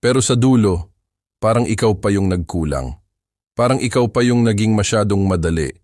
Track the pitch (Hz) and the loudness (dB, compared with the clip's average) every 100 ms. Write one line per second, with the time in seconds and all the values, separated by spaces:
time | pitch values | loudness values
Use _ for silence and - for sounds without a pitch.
0 | 120 127 120 160 131 127 107 87 85 _ | 0 0 0 2 4 4 4 0 -6 _
1 | _ _ _ _ 110 113 113 110 113 95 | _ _ _ _ -2 0 0 0 0 0
2 | 107 101 95 90 80 87 78 67 65 69 | 0 0 0 -2 -4 -4 -4 -4 -6 -12
3 | _ _ _ _ _ - 120 131 123 131 | _ _ _ _ _ -4 0 0 0 0
4 | 120 123 123 120 117 104 107 107 101 113 | 0 0 0 2 2 2 0 0 0 0
5 | 104 98 98 92 82 82 69 - | 0 0 0 0 -2 -2 -4 -8